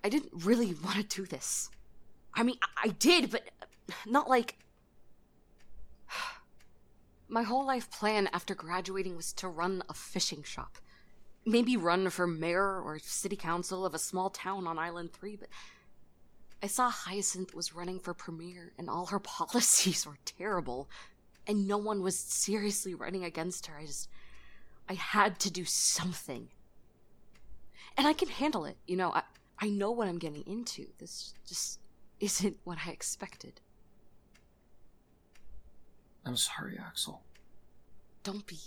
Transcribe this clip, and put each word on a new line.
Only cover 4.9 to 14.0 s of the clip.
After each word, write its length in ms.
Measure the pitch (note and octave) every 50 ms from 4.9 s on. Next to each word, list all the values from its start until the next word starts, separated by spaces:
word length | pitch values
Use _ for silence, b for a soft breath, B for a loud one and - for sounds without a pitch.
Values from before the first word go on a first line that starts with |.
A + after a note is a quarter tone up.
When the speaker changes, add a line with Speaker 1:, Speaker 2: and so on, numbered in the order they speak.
| _ - - - - - - _ _ - - _ - - - - - - - - - - - -
Speaker 1:
<sighs> 80 | B B B B B B B B - - - - - - - - - - - - - - - -
my 160 | - A3+ A#3
whole 220 | G#3 A#3 C4 C#4
life 240 | C4+ C4 B3 - -
plan 400 | - - G#3+ G#3+ G#3+ G#3+ G3+ F#3 -
after 220 | F3 - - G3
graduating 600 | - - D#3+ E3+ F#3 F3+ F#3 F#3+ G3 F#3+ F#3+ F#3
was 180 | - - - -
to 140 | - - F#3
run 360 | E3 D#3 E3+ F#3 F#3+ F#3 - -
a 40 | D3+
fishing 500 | - - - - F#3+ - - - D3 C#3+
shop. 340 | - - - B2+ - - - b b b b b b b b b b - - _
Maybe 320 | A#3 A3 A#3 B3 A#3+ B3+ A3
run 320 | E3 E3+ E3+ F#3 F#3+ F#3
for 180 | E3+ - F3+ F3
mayor 520 | E3+ D#3 E3 E3+ E3+ F#3 G3 G3 F#3+ F#3+
or 180 | - - D3+ D#3
city 360 | - - - - - G3 G#3 -
council 480 | - E3 E3+ F3 F3 - F#3+ F#3 F#3+
of 80 | F#3 D#3+
a 60 |
small 300 | D#3+